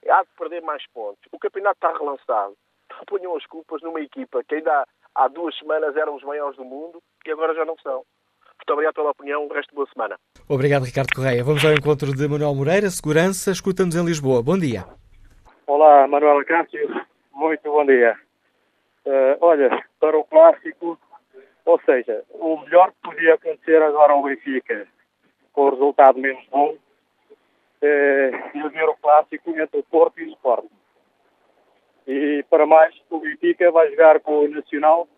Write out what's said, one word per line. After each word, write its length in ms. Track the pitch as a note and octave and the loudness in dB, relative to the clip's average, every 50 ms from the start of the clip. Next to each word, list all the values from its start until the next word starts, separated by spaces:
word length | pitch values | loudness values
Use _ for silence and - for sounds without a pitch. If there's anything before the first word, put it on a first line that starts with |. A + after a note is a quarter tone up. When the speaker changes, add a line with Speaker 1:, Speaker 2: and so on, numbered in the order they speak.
| _ - | _ 0
Speaker 1:
Há 120 | D3+ F#3 | 0 0
de 60 | F3+ _ _ | 0 _ _
perder 260 | _ E3+ D#3 E3 F3 | _ -12 -10 -10 -12
mais 220 | E3 D#3+ D3+ - - _ | -10 -10 -10 -12 -12 _
pontos. 340 | _ A#2+ A2 G2+ G2+ _ _ _ | _ -14 -14 -14 -14 _ _ _
O 80 | - - | -20 -10
campeonato 380 | - G3+ _ G3 G3 G#3 F#3 | -10 -10 _ -4 -4 -4 -4
está 200 | _ - E3+ D#3 | _ -4 -6 -4
relançado. 600 | - D3+ C#3+ C#3 C3 _ - B2 G#2+ G2+ G2+ G2+ _ _ _ _ _ _ _ | -4 -8 -10 -10 -12 _ -6 -4 -4 -4 -6 -10 _ _ _ _ _ _ _
Não 140 | - - - | -20 -20 -14
ponham 300 | - - - F3+ - E3+ | -10 -10 -8 -8 -8 -10
as 100 | C#3+ - | -10 -12
culpas 340 | - - - - _ D#3+ D3 | -14 -20 -20 -18 _ -16 -14
numa 180 | D#3+ E3 E3 D#3+ | -12 -14 -14 -14
equipa 420 | D3+ C3+ - C4+ C4 _ - B2 | -16 -16 -14 -16 -16 _ -8 -8
que 140 | - _ D3+ | -6 _ -10
ainda 160 | D#3 D#3+ E3 | -6 -4 -2
há, 140 | D3+ C#3+ C3+ _ _ _ _ _ _ | -2 -2 -4 _ _ _ _ _ _
há 140 | - C3 B2+ | -2 -2 -2
duas 280 | C3+ E3 F3 D#3+ - | -2 -6 -10 -10 -10
semanas 400 | - - D3+ D#3 D#3 D#3 D3+ C#3 | -12 -8 -6 -4 -4 -4 -4 -4
eram 200 | D3+ D#3 D3+ D3 | -4 -6 -6 -8
os 80 | C3+ C#3 | -12 -12
maiores 320 | C#3 C#3+ D3 D3 C#3+ C#3 | -12 -10 -8 -8 -10 -10
do 80 | C#3 C3 | -12 -18
mundo 360 | B2+ C3 C#3 D#3 E3+ E3 E3+ _ _ _ _ _ | -18 -16 -16 -18 -18 -20 -20 _ _ _ _ _
e 60 | D#3+ | -12
agora 240 | D#3 D3+ D#3+ D#3+ D#3+ | -8 -4 -4 -4 -2
já 100 | D#3+ D#3 | -4 -6
não 140 | D#3 E3 _ | -8 -8 _
são. 260 | _ D3 C3+ C3 - _ _ _ _ _ _ _ _ _ _ | _ -10 -10 -10 -10 _ _ _ _ _ _ _ _ _ _
Muito 160 | _ - - | _ -6 -6
obrigado 220 | D3+ C#3+ D#3 D#3 D3+ | -4 -2 -2 -2 -2
pela 160 | D#3+ D3+ D3 | -2 -4 -6
opinião. 360 | C#3+ _ C#3+ C#3+ C#3+ D3 D3 | -6 _ -8 -8 -8 -6 -8
O 60 | D3 | -6
resto, 200 | D3+ C#3+ C#3+ _ _ | -8 -10 -10 _ _
boa 100 | C#3+ C#3 - _ | -8 -8 -8 _
semana. 240 | B2+ A2 G#2 G2 - _ _ _ _ _ _ | -10 -10 -10 -10 -14 _ _ _ _ _ _
Speaker 2:
Obrigado, 360 | D3 C3 C3 D3 C#3+ C#3+ C3 | -4 -2 0 0 0 0 -2
Ricardo 300 | B2 - C#3 C3+ - - | -4 -6 -6 -4 -4 -4
Correia. 300 | - C3 C3+ B2 A#2+ B2 | -4 -4 -2 -2 -2 -2
Vamos 200 | C3+ D3+ D3 C#3 | -2 -2 0 2
ao 80 | D#3 | 0
encontro 400 | D3+ D3+ C#3+ D3 D3+ C#3+ D3+ C#3 | 0 0 0 -2 -2 -2 -2 -6
de 140 | C#3 C3 D3 | -4 -4 -4
Manuel 280 | D3 D3 D3 D3 D3 C#3+ | -4 -4 -4 -4 -4 -4
Moreira, 340 | C3+ C#3 C#3 F3 G3+ G#3+ G3 | -4 -2 -2 0 0 -2 -2
Segurança. 640 | F3+ - - D#3 D3+ D#3+ E3+ F#3+ F#3+ F#3 - - | -6 -6 -6 -2 0 2 0 0 -2 -4 -4 -4
Escuta-nos 420 | F#3 F3 - G3 F#3 F#3+ F#3+ F3+ D#3+ | -4 -4 -4 -6 -2 -2 -2 -2 0
em 100 | F3 F3 | -2 -2
Lisboa. 380 | E3+ E3+ D3+ C#3+ C3 C3 A#2+ | -2 -4 -4 -2 0 0 0
Bom 160 | A#2 C3+ - F#3+ | 0 0 -2 0
dia. 260 | F3 C#3+ A2+ G2 F2 - - _ _ _ _ _ - _ _ _ _ _ _ _ _ - | -2 -4 -4 -6 -10 -14 -20 _ _ _ _ _ -20 _ _ _ _ _ _ _ _ -2
Speaker 3:
Olá, 400 | C#3+ D3 D#3 D3+ D3 C#3+ C#3 C3+ | 2 6 8 8 8 8 6 4
Manuel 360 | C#3+ C#3+ D3+ D3 D3 C#3+ C#3 | 2 2 2 4 2 2 2
Cássio. 640 | - E3 E3 - _ - - D3 - - - - _ _ _ _ _ | 0 -2 -2 -2 _ -6 -8 -8 -6 -8 -10 -12 _ _ _ _ _
Muito 380 | _ C3+ D3+ D#3+ D#3+ D3+ _ D3+ | _ -6 -4 -4 -4 -4 _ -2
bom 160 | D3 D3+ D3 | 0 0 4
dia. 320 | C#3+ C3+ B2 A#2+ A#2 G#2+ - _ _ _ _ _ _ _ _ _ _ _ _ _ _ _ _ _ | 4 4 4 4 2 2 -2 _ _ _ _ _ _ _ _ _ _ _ _ _ _ _ _ _
Eh, 340 | C#3+ C#3 C3+ C3 C3 C#3+ - | -2 0 0 2 2 0 2
olha, 440 | E3+ E3+ E3 D3 C#3 B2 - - - _ _ _ | 2 2 4 4 2 0 0 -2 -8 _ _ _
para 180 | - D#3 D3+ D#3 | -2 0 0 0
o 60 | D3+ | -2
clássico, 720 | _ - D#3 E3 E3 D#3 - _ F3 - _ - - - _ _ _ _ - _ _ _ - _ _ _ _ _ | _ 6 8 8 8 6 4 _ -16 -14 _ -10 -10 -10 _ _ _ _ -20 _ _ _ -20 _ _ _ _ _
ou 160 | - E3+ D#3+ | 0 0 2
seja, 420 | - - C#3+ B2+ - - A2 G#2+ - _ | 2 0 0 0 -2 -6 -8 -10 -10 _
o 280 | - - E3+ D#3+ D#3+ D#3 | -16 -8 -4 -4 -4 -6
melhor 280 | C3 C#3+ E3 F3 F#3 G3 | -6 2 4 4 4 4
que 100 | _ _ | _ _
podia 320 | _ E3+ D#3+ D3 E3 D#3+ D#3+ | _ -16 -10 -2 2 2 2
acontecer 460 | D#3 _ E3 D#3 _ _ E3 D#3+ D#3+ | 2 _ -8 -10 _ _ 2 2 4
agora 320 | D#3 D3+ D3 D3+ D3+ D3 | 4 2 4 4 4 4
ao 120 | D3 C#3+ C#3 | 4 2 0
Benfica, 640 | C#3 C#3 - - C#3+ C3+ B2+ - - A#2 G#2 G2+ _ _ _ _ _ _ _ _ _ _ _ _ _ | -2 -6 -8 -8 -8 -8 -8 -6 -6 -10 -10 -10 _ _ _ _ _ _ _ _ _ _ _ _ _
com 140 | _ D3 C#3 | _ 0 0
o 40 | C#3 | 0
resultado 480 | C3+ B2+ C#3 C#3+ C3+ - C#3+ C3+ B2 B2+ | 2 0 -2 0 4 6 6 6 6 4
menos 260 | C3 C3+ C3 - - _ | -2 -6 -6 -8 -14 _
bom, 280 | - C#3 C#3+ D#3 - - _ _ _ _ _ _ _ _ _ _ - _ _ _ _ _ _ _ _ _ | -2 -2 -2 -2 -2 -10 _ _ _ _ _ _ _ _ _ _ -20 _ _ _ _ _ _ _ _ _
eh, 500 | - D3 D3 C#3+ C#3+ C#3 C#3 C#3 C3+ C3 A#2 - - - - | -2 0 0 2 2 0 2 0 0 -2 -4 -6 -14 -14 -14
ia 140 | D3 D3+ D3+ | -10 -10 -10
ver 180 | - D#3+ D#3+ D#3 | -6 -2 -2 -2
o 80 | D3+ | -2
clássico 540 | _ - D3+ D3 D3+ D3+ _ D#3+ D3+ _ F3 E3 | _ 2 4 4 4 4 _ -10 -14 _ -10 -6
entre 220 | D#3+ D#3 D#3 - D3 | -6 -8 -6 -6 -8
o 60 | C3+ | -8
Porto 340 | _ - D#3+ E3 E3 _ - | _ 2 2 2 2 _ -12
e 60 | E3 | -16
o 60 | D#3 | -16
Sporting. 400 | D#3 _ _ C3 A#2 A2 A2 - _ _ _ _ _ _ _ _ _ _ _ _ _ _ _ _ _ _ _ _ _ _ _ _ _ _ _ - | -18 _ _ -2 -2 -2 -4 -14 _ _ _ _ _ _ _ _ _ _ _ _ _ _ _ _ _ _ _ _ _ _ _ _ _ _ _ -8
E, 340 | C3+ D3 D#3 C#3+ D3 C#3+ - _ | -6 -4 -2 -2 -4 -4 -2 _
para 160 | - D#3 D3+ | 2 2 4
mais, 260 | D3+ D#3+ D#3+ D#3+ D#3+ - - _ _ | 6 6 6 6 4 0 -14 _ _
o 120 | E3+ D#3+ | -12 -10
Benfica 500 | D3+ D3+ D3+ - - F3 E3+ _ F3+ F3 | -8 -10 -10 -2 -2 -2 0 _ 2 2
vai 180 | D#3+ E3 E3 D3 | 4 4 2 2
jogar 280 | C#3 D3 D#3+ D#3 D#3 D#3 | 2 6 6 6 6 6
com 220 | _ D#3 D3+ D3 | _ -2 0 0
o 80 | D3 D3 | 0 -2
Nacional 580 | D3+ D3+ C#3+ _ - D3 D3+ D#3 D#3+ E3+ E3+ _ _ | -2 -8 -12 _ -8 -2 2 2 2 2 -2 _ _